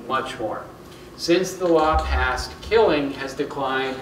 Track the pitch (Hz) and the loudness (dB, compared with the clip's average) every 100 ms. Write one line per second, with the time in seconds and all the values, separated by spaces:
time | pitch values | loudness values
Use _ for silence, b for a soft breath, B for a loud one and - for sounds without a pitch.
0 | - 123 - - 110 - - - - B | -4 -4 -4 -6 -6 -6 -10 -16 -20 B
1 | B - - 180 185 - 180 160 156 156 | B -6 2 2 2 -2 2 4 4 2
2 | - - 131 123 - - - 220 202 151 | 2 0 0 -2 -6 -10 2 4 6 4
3 | 139 - 135 - 143 143 135 131 135 127 | 0 -4 -8 -6 -6 -4 -2 -2 -2 -6